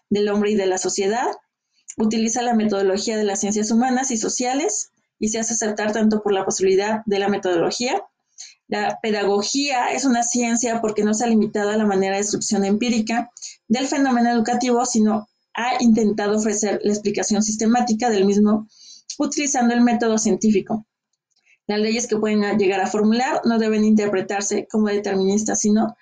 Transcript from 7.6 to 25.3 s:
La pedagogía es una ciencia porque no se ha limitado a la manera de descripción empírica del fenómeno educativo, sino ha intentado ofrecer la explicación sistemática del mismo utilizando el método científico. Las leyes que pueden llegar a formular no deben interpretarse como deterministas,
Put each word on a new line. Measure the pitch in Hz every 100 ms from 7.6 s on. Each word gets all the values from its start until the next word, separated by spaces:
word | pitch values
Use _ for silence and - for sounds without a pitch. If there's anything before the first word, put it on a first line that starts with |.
| 175 - 240 381 - _ _ - - _ _
La | 208 202 208
pedagogía | 226 208 190 202 214 269 285 254 240
es | 254
una | 269 240
ciencia | 233 247 240 240 240 226
porque | 220 208
no | 208
se | 214
ha | 240
limitado | 220 208 208 202
a | 214
la | 214
manera | 190 190
de | 196
descripción | 208 - - 202
empírica | 196 208 240 240 214 233 254 - - - -
del | 254 277
fenómeno | 294 277 240 240
educativo, | 240 226 240 254 240
sino | 247 226 214 214 - _ _
ha | - 240 -
intentado | 240 220 214 214 208 214
ofrecer | 220 208 208 -
la | 208
explicación | 208 202 202 185 202
sistemática | 214 214 220 247 233 220 247
del | 208 196
mismo | 202 208 220 - _ - - - -
utilizando | 285 302 285 262 240
el | 240
método | 240 226 233 220
científico. | 214 185 220 202 - 220 - _ _ _ _ _ _ _ -
Las | 208
leyes | 220 226 240
que | 214
pueden | 214 214 202 202
llegar | 190 196
a | 196
formular | 214 214 233 262 320
no | - 233
deben | 220 214
interpretarse | 214 214 208 190 185 202 208 202 -
como | 220 214
deterministas, | 208 208 190 190